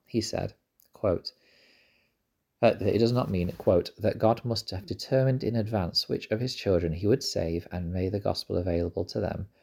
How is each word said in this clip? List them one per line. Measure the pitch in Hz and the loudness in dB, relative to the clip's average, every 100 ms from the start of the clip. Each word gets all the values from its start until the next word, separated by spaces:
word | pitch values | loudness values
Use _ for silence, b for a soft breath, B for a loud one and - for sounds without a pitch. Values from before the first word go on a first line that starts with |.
| _ | _
He | 113 | -4
said, | - - 92 - _ _ _ | -2 -2 -4 -8 _ _ _
quote, | - 104 87 - - b b b b b b b b _ _ _ _ | -2 0 0 -2 -16 b b b b b b b b _ _ _ _
uh, | 117 | 4
that | - 98 104 | 4 2 4
it | |
does | 117 | 4
not | 123 113 | 2 0
mean, | 95 87 | 0 -2
quote, | - - 90 - - | 0 4 4 2 -2
"that | 107 - | -2 2
God | 110 113 | 2 2
must | 117 113 - | -2 -4 -6
have | 95 - | -8 -8
determined | 107 - 135 131 131 - | -10 -2 2 2 2 0
in | 117 | 0
advance | 107 110 87 - - | 0 0 0 -2 -2
which | 92 - | -4 -2
of | 110 | -2
his | 127 - | -2 -4
children | 101 90 85 | 0 2 2
he | 80 101 | 0 2
would | 131 | 2
save | - - 82 85 - | 0 -4 -2 -4 -4
and | 87 85 | -6 -4
made | 92 92 | -2 -2
the | 101 | 0
gospel | 101 95 - 92 | -2 -2 -2 -2
available | 90 85 87 92 87 | 0 0 0 -2 -4
to | 110 | -2
them, | 92 - 98 b | -4 -4 -8 b